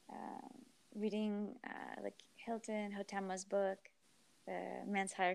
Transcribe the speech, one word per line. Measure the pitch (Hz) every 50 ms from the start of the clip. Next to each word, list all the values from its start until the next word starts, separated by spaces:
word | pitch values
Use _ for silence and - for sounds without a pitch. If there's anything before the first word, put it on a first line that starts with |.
| - -
um, | - - - - - - - - - - - - - _ - - -
reading, | 214 208 214 196 214 214 214 208 202 208 196 - - -
uh, | - - - - - - -
like, | - 202 - - - - -
Hilton | - - 233 233 220 220 - 214 214 208 202
Hotema's | 202 202 196 - 202 196 196 190 185 190 190
book, | 202 196 202 196 190 190 - - - _ _ _ - - - - - - - -
The | - 185 180 180 185 185 - -
Man's | 196 202 196 196 185
Higher | - - 185 180